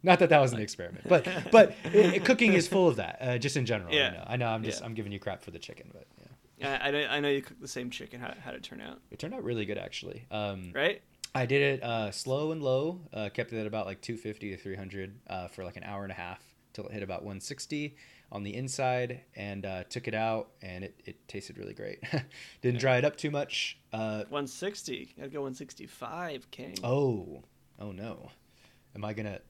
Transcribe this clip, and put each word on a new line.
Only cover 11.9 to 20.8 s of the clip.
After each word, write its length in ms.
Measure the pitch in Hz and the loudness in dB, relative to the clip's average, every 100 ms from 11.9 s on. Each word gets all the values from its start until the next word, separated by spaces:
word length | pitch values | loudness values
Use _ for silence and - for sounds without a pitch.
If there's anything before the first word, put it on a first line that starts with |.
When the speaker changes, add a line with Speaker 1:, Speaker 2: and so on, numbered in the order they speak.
| 113 104 | -2 -2
Speaker 1:
slow 400 | - 131 135 156 | -4 -2 -2 0
and 100 | 160 | 0
low, 380 | 143 131 156 180 156 | 2 2 0 -4 -10
uh, 160 | 110 104 | -6 -6
kept 200 | - 117 | -4 -4
it 60 | 113 | -4
at 60 | 107 | -4
about, 200 | 110 95 | -4 -6
like, 160 | 95 | -8
two 160 | - 113 | -10 -8
fifty 340 | 107 104 104 | -8 -8 -8
to 60 | 95 | -8
three 180 | 98 95 | -8 -8
hundred, 400 | 95 98 95 101 - | -8 -8 -10 -12 -10
uh, 200 | 92 87 | -10 -8
for, 160 | - | -10
like, 140 | 90 92 | -10 -10
an 60 | |
hour 200 | - 101 | -10 -8
and 80 | 98 | -8
a 40 | 98 | -8
half 280 | 87 92 - _ _ | -10 -12 -18 _ _
till 120 | - 101 | -14 -10
it 40 | |
hit 100 | 104 | -8
about 220 | 98 90 | -6 -6
one 160 | 101 98 | -8 -10
sixty 560 | - 139 - 147 147 147 - - _ | -10 -12 -8 -6 -6 -10 -20 -20 _
on 140 | 104 | -8
the 100 | 101 117 | -6 -6
inside, 680 | 131 127 127 127 123 123 - - | -6 -2 0 0 -2 -6 -14 -10
and, 280 | 101 98 98 | -8 -6 -6
uh, 180 | 92 90 | -8 -8
took 240 | 120 - | -8 -4
it 40 | |
out, 360 | 107 113 113 - _ | -2 0 0 -4 _
and 220 | 92 90 | -12 -10